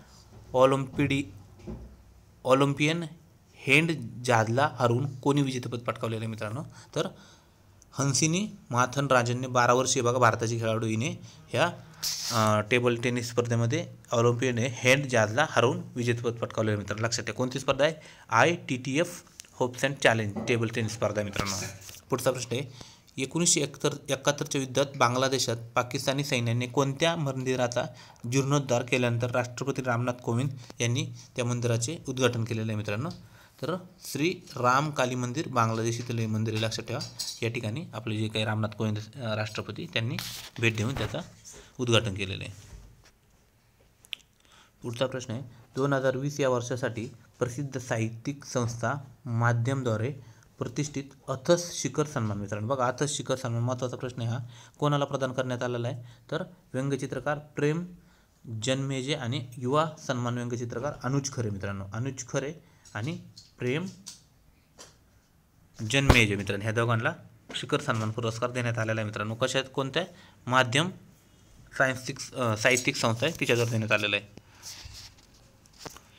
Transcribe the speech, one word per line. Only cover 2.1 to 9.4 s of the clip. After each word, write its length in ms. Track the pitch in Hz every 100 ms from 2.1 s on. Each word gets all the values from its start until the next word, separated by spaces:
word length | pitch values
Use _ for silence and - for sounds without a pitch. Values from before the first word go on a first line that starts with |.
| - - -
ऑलिम्पियन 600 | 131 131 143 139 147 170 165 - - _ _
हेंड 380 | - - 139 165 151 113 117
जादला 520 | 123 117 110 117 151 -
हरवून 360 | 123 120 147
कोणी 280 | - - 143
विजेतेपद 360 | 139 127 120 120
पटकावलेलं 420 | 117 113 113 110
आहे 60 | 113
मित्रांनो? 360 | 110 113 117 160 - -
तर 140 | - 180 - - - _ _ _ - -
हंसिनी 560 | - 139 135 156 175 214 - -
माथन 360 | 120 123 139 139
राजनने, 400 | 131 120 120